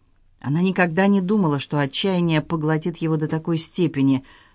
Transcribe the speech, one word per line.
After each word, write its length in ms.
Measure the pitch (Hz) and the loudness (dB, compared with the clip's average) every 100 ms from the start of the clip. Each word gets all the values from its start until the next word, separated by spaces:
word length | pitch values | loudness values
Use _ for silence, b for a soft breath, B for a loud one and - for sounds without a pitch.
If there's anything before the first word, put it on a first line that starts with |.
| b _ _ _ | b _ _ _
Она 200 | - 151 | -4 0
никогда 440 | 185 185 175 160 196 | 0 2 0 2 2
не 140 | 196 | 2
думала, 380 | 180 214 170 143 | 2 0 2 0
что 200 | - 147 | -2 -2
отчаяние 600 | 139 - 196 180 170 156 | -2 -2 -2 0 2 0
поглотит 560 | 151 165 151 156 175 165 | 0 -4 0 -2 -2 -4
его 220 | 165 160 | -2 -2
до 100 | 151 | -2
такой 300 | 160 160 160 | -4 -2 -4
степени. 680 | - - 165 135 135 135 b b b | -4 -2 -2 2 2 2 b b b